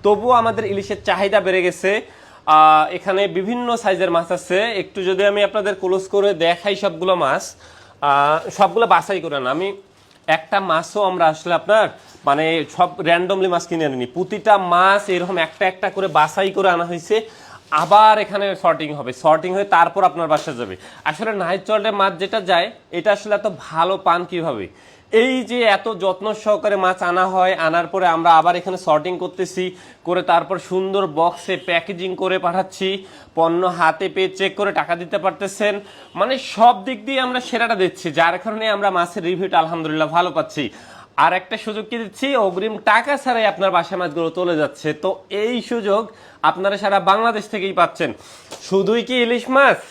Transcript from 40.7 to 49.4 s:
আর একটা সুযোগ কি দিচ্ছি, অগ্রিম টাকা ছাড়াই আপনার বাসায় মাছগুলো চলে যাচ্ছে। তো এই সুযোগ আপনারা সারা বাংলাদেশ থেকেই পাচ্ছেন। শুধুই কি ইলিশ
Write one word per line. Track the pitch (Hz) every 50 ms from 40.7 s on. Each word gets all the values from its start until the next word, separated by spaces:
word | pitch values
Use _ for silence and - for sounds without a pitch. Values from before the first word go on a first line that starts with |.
| - - - - - - - _ _
আর | - 147 165 180
একটা | 185 185 - 226
সুযোগ | 214 - 220 214 214 208 214
কি | 240
দিচ্ছি, | 233 226 196 - - 262 277 277
অগ্রিম | 247 208 190 180 185 202 220 214
টাকা | 208 - 220 208 226 233 285 285
ছাড়াই | 269 - 262 247 226 220
আপনার | 202 165 156 196 190
বাসায় | 180 175 170 - 190 180
মাছগুলো | 180 165 143 170 165 165
চলে | 165 175 180 175 170
যাচ্ছে। | 151 151 135 - - - 156 151
তো | 151 - 185 190 - - _
এই | 208 202 214 233 247 240
সুযোগ | - - 240 233 202 202 196 214 226 220 - - - - - _ -
আপনারা | 156 156 175 190 196 202
সারা | 196 208 202 202 196
বাংলাদেশ | 175 185 196 214 226 233 220 214 202 -
থেকেই | - 208 180 196 185
পাচ্ছেন। | 180 170 160 - - 165 139 - - - - - - - - - -
শুধুই | - - 190 196 190 180 220 240 226
কি | 233 254 254
ইলিশ | 240 226 240 240